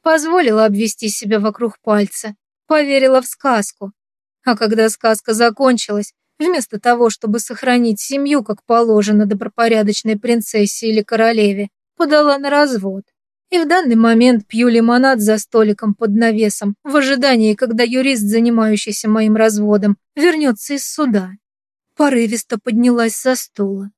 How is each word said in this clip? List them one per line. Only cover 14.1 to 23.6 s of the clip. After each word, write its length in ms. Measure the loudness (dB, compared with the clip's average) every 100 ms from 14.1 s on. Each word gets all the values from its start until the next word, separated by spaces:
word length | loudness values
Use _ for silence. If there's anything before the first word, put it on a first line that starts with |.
| 4 4 2
пью 220 | -2 0 2
лимонад 540 | 2 2 2 2 2
за 160 | 0 -2
столиком 560 | 0 0 2 0 -4
под 180 | -2 -2
навесом, 640 | 2 0 2 -2 -2 -6 -8
в 120 | -2
ожидании, 600 | 0 0 0 2 2 2
когда 280 | 0 -2 -2
юрист, 400 | 0 0 0 0
занимающийся 840 | 0 0 2 2 0 0 -4 -6 -2
моим 260 | 0 2
разводом, 600 | 2 2 0 0 2 2 -2 _
вернётся 580 | 0 0 2 -2 -2 -6
из 120 | -8
суда. 460 | -8 -4 -2 -2 -4 -16 _ _ _ _ _
Порывисто 640 | 0 0 2 -2 -4 -6 -8
поднялась 560 | -2 0 2 2 -2
со 200 | -2 -4
стула. 540 | -4 -6 -6